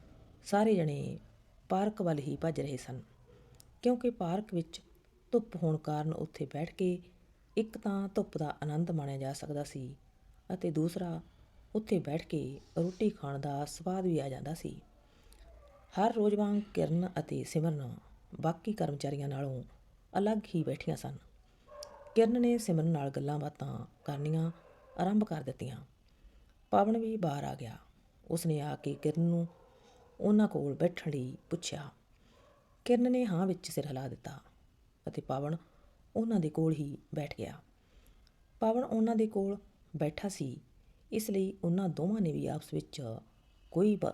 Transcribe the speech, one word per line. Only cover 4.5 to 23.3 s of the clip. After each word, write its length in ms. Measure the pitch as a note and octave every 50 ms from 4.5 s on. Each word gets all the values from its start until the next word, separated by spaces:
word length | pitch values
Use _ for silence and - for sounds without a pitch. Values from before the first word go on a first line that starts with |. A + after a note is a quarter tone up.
| F#3+
ਵਿੱਚ 280 | E3+ E3 - - - - - - - _ _ _ _ _ _
ਧੁੱਪ 240 | - A#3 A3+ - -
ਹੋਣ 220 | E3 E3+ D#3+ D#3
ਕਾਰਨ 360 | D#3 - D3+ D3+ D3+ D3+ D#3+ D#3
ਉੱਥੇ 320 | - D#3 - - - D3
ਬੈਠ 300 | C3+ - C#3+ E3 E3+ -
ਕੇ 260 | - F#3 F3+ F3+ F3+ - - - - - - - - - _ -
ਇੱਕ 200 | A#3 A3 A3 -
ਤਾਂ 320 | A#3+ - G#3 G3+ G3 G3 F#3+ -
ਧੁੱਪ 220 | G#3+ G#3 - -
ਦਾ 200 | D#3 D#3 C#3+ - - D3+
ਆਨੰਦ 280 | D3+ D3 D#3 F3 E3+
ਮਾਣਿਆ 260 | E3 D#3 C#3+ C#3 C#3
ਜਾ 160 | C3+ C3+ C3+ C#3
ਸਕਦਾ 300 | - - - D3 C#3+ C#3+
ਸੀ 320 | D3 - C#3 B2+ B2+ C#3+ - - - _ _ - - - - _ - F#3
ਅਤੇ 180 | F#3 - F3
ਦੂਸਰਾ 500 | D3+ D#3 D#3 E3+ E3+ F#3 F3+ E3+ E3 E3 - - - - - - - - - - -
ਉੱਥੇ 240 | G#3+ A3 - A3 E3
ਬੈਠ 260 | C3 C#3+ D3 E3 -
ਕੇ 340 | - E3+ D3 C3+ C3 C#3 - - - -
ਰੋਟੀ 320 | F3+ E3+ F#3 F3+ - G#3+ G#3
ਖਾਣ 300 | G#3+ - - C#3 C#3 C#3
ਦਾ 260 | C#3 D3 C#3 C#3 D3
ਸਵਾਦ 400 | C#3+ - - E3 F#3 F#3 F#3+ F#3
ਵੀ 140 | F3+ E3 D3
ਆ 100 | C3+ C#3
ਜਾਂਦਾ 240 | C3 C3 - C#3+ D#3+
ਸੀ। 280 | - - D3 - - - - - - - - - - - - - - - - - - - - - - - - - F#3
ਹਰ 140 | G3+ A#3 A3+
ਰੋਜ਼ 220 | A3+ G#3 G#3+ G#3
ਵਾਂਗ 260 | G#3 G#3 G3+ G#3 G#3 G#3 - -
ਕਿਰਨ 360 | F3 D#3+ D3 D#3+ E3+ F3+ F3+ - D#3
ਅਤੇ 240 | D3+ - C#3+ C3+ C#3+
ਸਿਮਰਨ 520 | - - D#3+ D#3 E3+ D3+ D3 C3+ A#2+ A#2 - - - - - - - - -
ਬਾਕੀ 320 | C#3+ D#3+ E3+ F3 - A3 G#3+
ਕਰਮਚਾਰੀਆਂ 540 | - D#3+ D3 C#3+ C#3 - C#3 C#3+ C#3 C#3
ਨਾਲੋਂ 360 | C#3+ C#3 C3+ C#3+ C3+ C3 B2+ - - - - - - - - - - -
ਅਲੱਗ 200 | F#3 G3+ G#3+ A3 G#3+ - - -
ਹੀ 80 | E3 D3
ਬੈਠੀਆਂ 340 | C3 C3+ - - - D#3
ਸਨ। 200 | - - C3 C#3 - - - - - - - - _ _ - - - - - - - - - -
ਕਿਰਨ 260 | A3+ A3+ A3 A#3+ B3
ਨੇ 160 | A#3+ A#3+ A#3+
ਸਿਮਰਨ 300 | A#3 A3+ - E3+ D#3+ D#3
ਨਾਲ 220 | E3+ E3 C#3+ C#3 C#3
ਗੱਲਾਂ 300 | C#3 C#3 C#3 C#3+